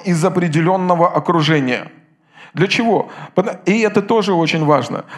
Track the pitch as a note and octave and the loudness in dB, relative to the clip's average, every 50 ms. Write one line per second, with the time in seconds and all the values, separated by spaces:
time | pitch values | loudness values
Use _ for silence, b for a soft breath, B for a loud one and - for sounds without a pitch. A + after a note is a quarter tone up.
0 | - G3 F3 D#3+ D#3+ F#3 E3 F#3 F3 E3+ C#3+ C#3+ D#3+ F3+ F#3 F#3+ F#3 F3+ F3+ E3 | -4 -2 0 0 0 0 0 0 -2 0 0 0 2 2 0 0 0 0 2 2
1 | E3+ F3+ F3 D#3 D3 - F3 E3 D3+ D3+ D#3+ D3 C3+ B2+ B2 G2+ E2+ - - - | 2 2 0 0 -2 0 0 0 2 2 0 0 0 -2 -4 -4 -6 -12 -18 -20
2 | _ _ _ _ B B B B B B B D3 E3+ G3+ - - A#3 A#3 G3 - | _ _ _ _ B B B B B B B -2 -2 0 0 0 0 2 0 0
3 | - B B B D3+ B B F3+ F#3+ A#3 - - - F3 G3+ A#3 A3 G#3+ G3 G#3+ | -2 B B B -20 B B -2 -2 -2 -6 -4 -2 0 2 2 2 2 2 0
4 | G3 - A#3 A3+ G3 G3 F#3+ E3 E3 D3 - D#3+ D#3 D3 D3+ C3 A#2 A2+ - - | 0 2 0 0 0 0 0 0 0 0 0 0 2 2 2 2 0 -2 -6 -8
5 | - B B | -10 B B